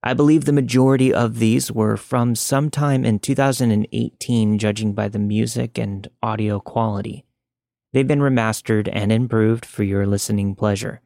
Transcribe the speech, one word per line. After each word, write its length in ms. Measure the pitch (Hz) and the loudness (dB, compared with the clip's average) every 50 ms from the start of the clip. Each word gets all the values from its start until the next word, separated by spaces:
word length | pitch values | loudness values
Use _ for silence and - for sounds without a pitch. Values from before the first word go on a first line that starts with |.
| - | -2
I 100 | - 131 | -2 0
believe 320 | 135 147 147 156 160 135 | 2 4 4 4 4 4
the 80 | 143 143 | 2 2
majority 600 | 143 131 117 120 127 131 135 135 131 131 131 - | 2 0 2 2 4 4 4 4 4 4 2 4
of 240 | - 120 113 113 117 | 2 2 0 0 0
these 320 | 113 110 113 131 131 - | 2 2 2 2 0 -2
were 260 | - 110 110 107 110 | -2 -2 0 0 0
from 380 | 107 - - 131 123 120 120 117 | -4 -4 -4 -2 0 0 0 -2
sometime 680 | 110 - - 139 135 143 151 - - 147 147 139 131 123 | -2 -2 -2 -2 0 0 -2 -2 -2 0 0 0 0 2
in 160 | 113 107 101 | 0 0 0
two 160 | - - 139 | 0 -2 0
thousand 340 | 127 139 139 131 - 127 117 | 0 2 0 0 0 0 2
and 160 | 107 104 107 - - | 2 2 0 -2 -4
eighteen, 680 | 110 117 113 _ _ - - 120 117 110 107 107 104 | -4 -4 -4 _ _ -6 -2 0 2 2 2 0 0
judging 340 | 107 107 104 104 110 107 101 | 0 -2 -2 -2 -4 -4 -4
by 140 | 107 107 | -2 -4
the 140 | 104 104 104 | -4 -4 -4
music 580 | 104 104 104 107 113 117 - 117 123 120 _ - | -2 -2 0 0 -2 -2 -2 -4 -6 -4 _ -6
and 300 | 113 101 101 95 95 - _ _ | -6 -6 -6 -8 -12 -16 _ _
audio 380 | - 113 110 107 107 104 104 101 | -6 -4 -4 -2 -2 -2 -2 -4
quality. 680 | - - - 117 113 110 101 101 101 - - 135 - _ _ _ _ _ _ _ _ _ _ _ _ _ - | -6 -4 -2 -2 -2 -2 -2 -4 -8 -8 -12 -14 -18 _ _ _ _ _ _ _ _ _ _ _ _ _ 0
They've 160 | 131 139 131 | 0 2 2
been 100 | 151 143 | 2 2
remastered 720 | 143 139 131 120 113 110 110 - - - 113 107 104 - - | 2 2 2 2 2 0 -2 -4 -2 0 0 0 0 -2 -4
and 200 | 101 101 101 110 | -2 0 2 2
improved 520 | 113 127 120 117 113 110 110 113 117 - | 2 2 2 2 2 4 4 2 0 -4
for 200 | - - - 110 | -12 -4 -4 -2
your 200 | 98 98 98 101 | 0 0 0 2
listening 520 | 101 101 101 - - 104 104 98 98 98 | 2 0 0 0 -2 -2 0 0 -2 -2
pleasure. 440 | - - 107 101 95 117 120 120 - _ | -2 0 0 0 -2 -4 -8 -10 -12 _